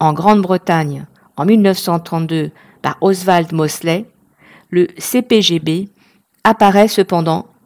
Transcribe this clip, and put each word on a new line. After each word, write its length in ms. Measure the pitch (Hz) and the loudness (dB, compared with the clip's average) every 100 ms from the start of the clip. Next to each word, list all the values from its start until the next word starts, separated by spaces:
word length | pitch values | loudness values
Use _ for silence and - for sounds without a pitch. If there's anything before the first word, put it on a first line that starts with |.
en 120 | 160 | -2
Grande-Bretagne 920 | 151 185 208 185 185 - 165 151 139 147 _ _ - | 0 2 2 2 -2 0 -2 -2 -8 -14 _ _ -4
en 100 | 160 | 2
mille 160 | 226 | 4
neuf 160 | 196 185 | 2 0
cent 200 | - 170 | -2 -4
trente-deux 520 | 170 165 160 160 151 - _ _ | -4 -6 -4 -4 -6 -10 _ _
par 160 | 135 - | -8 -2
Oswald 520 | 196 190 185 180 165 | -2 0 0 0 0
Mosley, 540 | 165 151 - 170 170 226 _ _ _ _ - - | -2 -4 -4 -4 -4 -6 _ _ _ _ -20 -6
le 200 | 175 180 - | -2 -2 -4
C 240 | - 247 | -4 -2
P 180 | 240 226 | 2 2
G 200 | 190 170 | 2 -2
B 280 | 156 160 202 _ _ _ _ _ | -2 -6 -6 _ _ _ _ _
apparaît 440 | 220 220 202 196 214 | 0 4 4 4 2
cependant 580 | - 190 175 165 165 - _ | 2 0 0 -2 -4 -6 _